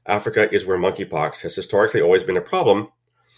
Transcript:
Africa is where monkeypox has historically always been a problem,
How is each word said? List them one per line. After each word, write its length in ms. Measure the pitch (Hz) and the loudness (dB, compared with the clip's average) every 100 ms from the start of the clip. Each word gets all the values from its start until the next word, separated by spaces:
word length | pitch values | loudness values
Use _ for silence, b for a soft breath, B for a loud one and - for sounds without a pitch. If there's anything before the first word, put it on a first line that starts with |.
| - | -4
Africa 480 | 104 110 - 107 | -4 -2 0 2
is 120 | 101 90 | 0 0
where 120 | 92 | 0
monkeypox 640 | 90 95 92 80 76 - | 0 -2 -6 -4 -4 -6
has 140 | 85 95 | -6 -6
historically 460 | 92 101 107 110 | -2 0 2 2
always 220 | 85 95 | 4 4
been 140 | 92 90 | 2 -2
a 40 | |
problem, 480 | - 185 151 101 104 _ _ B B | -2 0 2 2 -2 _ _ B B